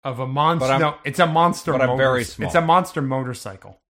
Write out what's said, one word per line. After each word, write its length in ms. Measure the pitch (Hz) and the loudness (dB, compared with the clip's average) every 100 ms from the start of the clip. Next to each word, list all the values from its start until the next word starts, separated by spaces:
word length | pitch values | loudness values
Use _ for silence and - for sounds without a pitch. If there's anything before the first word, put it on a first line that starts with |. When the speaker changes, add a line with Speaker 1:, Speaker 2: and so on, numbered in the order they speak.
Speaker 1:
Of 160 | 139 123 | -10 -8
a 80 | 131 | -6
monster. 400 | 139 156 165 131 | 0 0 2 2
Speaker 2:
But 80 | |
I'm, 60 | 135 | 2
Speaker 1:
No, 160 | 151 147 | 0 -2
it's 160 | 143 147 | -8 0
a 60 | 170 | 2
monster 440 | 160 175 196 - | 4 2 0 -4
Speaker 2:
but 80 | 131 | 0
I'm 60 | 131 | 0
Speaker 1:
motor-, 120 | 127 | 2
Speaker 2:
very 220 | 135 127 | 2 2
small. 220 | 113 - 147 | -4 -6 0
Speaker 1:
it's 80 | 175 | 0
a 40 | |
monster 400 | 160 175 175 - | 4 2 2 -6
motorcycle. 760 | 135 131 127 120 110 95 - 98 _ | -4 -4 -6 -10 -14 -16 -20 -20 _